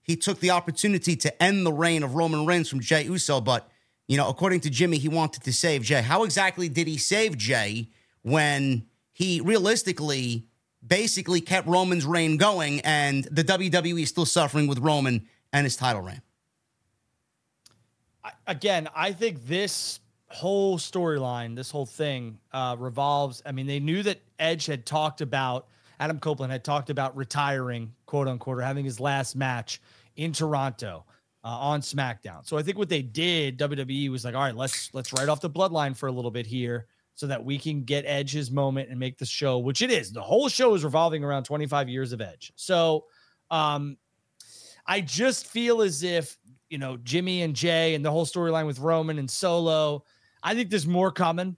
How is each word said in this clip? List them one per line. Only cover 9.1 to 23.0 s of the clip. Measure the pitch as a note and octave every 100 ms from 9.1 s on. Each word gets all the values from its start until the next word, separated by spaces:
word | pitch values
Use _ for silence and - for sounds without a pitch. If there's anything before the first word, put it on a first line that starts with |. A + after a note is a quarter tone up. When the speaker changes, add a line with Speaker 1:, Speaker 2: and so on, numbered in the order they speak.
Speaker 1:
he | - F#3 E3+
realistically | E3+ A3 F#3+ A3+ G3+ E3+ D3+ C#3 B2 A2+ - _ _ _
basically | A#2 F#3+ A3+ G3 E3 F3
kept | E3 F#3 D#3+
Roman's | F3+ F#3 F3
reign | C#3+ E3+ D#3+ D#3
going | G#3 F#3+ D3 C#3+
and | - D3+ C#3+ C#3
the | C3+ D3
W | E3 F#3+ F#3
W | F3 E3+ E3+
E |
is | D3
still | -
suffering | - F3 C#3+ D3 D3
with | B2+
Roman | D3+ D3 C3+ A#2+ - _ _
and | C#3+
his | C#3
title | - B2+ G#2+
reign? | F2+ G2 _ _ _ _ _ _ _ _ _ _ _ _ _ _ - _ _ _ _ _
Speaker 2:
I, | - - -
again, | D3+ G3+ F3+ D#3
I | - F#3
think | F3+ A3+ D3+
this | A#2+ F3+ G3+ - - - _ _ _
whole | - F3+ G3+ G3 F3
storyline, | - F#3 E3+ D3 B2+ B2 A#2
this | A#2 B2+
whole | D3
thing, | C3+ - D3 C3+ A#2 A2 _
uh, | C3 B2+ A#2+
revolves, | B2+ A#2+